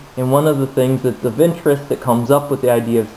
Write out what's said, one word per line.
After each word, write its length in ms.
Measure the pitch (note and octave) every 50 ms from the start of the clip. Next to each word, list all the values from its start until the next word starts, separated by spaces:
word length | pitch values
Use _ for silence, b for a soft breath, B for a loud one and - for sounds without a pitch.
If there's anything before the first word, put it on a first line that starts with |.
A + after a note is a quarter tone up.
| - - - B2+
and 120 | B2+ B2+
one 160 | C3 C#3+ D#3
of 140 | D#3 D3+ C3+
the 80 | C3+ C3
things 360 | - C#3 B2+ C3 C3 B2 -
that's 200 | B2+ A2+ - -
of 160 | B2 G#2+ B2+
interest 480 | E3 E3+ E3+ - - D3+ C#3+ C#3 C#3+ -
that 140 | C#3 -
comes 280 | - B2+ A#2 A#2+ A#2+ A#2+
up 220 | C#3 C#3+ C#3+ C#3+
with 100 | C#3+ -
the 80 | - B2
idea 300 | A#2+ A#2 A#2 A#2 A#2 A#2
of 80 | G#2+ G#2 -